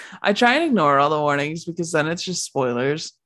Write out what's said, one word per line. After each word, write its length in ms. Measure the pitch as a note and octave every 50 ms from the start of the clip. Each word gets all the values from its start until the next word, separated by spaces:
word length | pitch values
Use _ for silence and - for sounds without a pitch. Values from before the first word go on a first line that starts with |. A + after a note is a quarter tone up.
| - - - -
I 100 | - G3+
try 220 | G3+ - B3 A#3+ B3+
and 100 | D#4 E4+
ignore 340 | D#4+ A#3+ F#3+ D#3 C#3+ C#3 C#3
all 120 | C#3+ D3+
the 100 | D#3 D3+
warnings 440 | D3+ D3 C#3+ C#3+ C#3 D3+ D#3+ E3 -
because 280 | E3+ E3 F3 E3 E3
then 140 | E3+ D#3 D3 D#3
it's 160 | E3+ F3 -
just 200 | F#3 F3+ - -
spoilers. 680 | - - C#3 C3 B2 A#2+ A#2+ B2+ C#3 D3+ D#3+ - - - _ _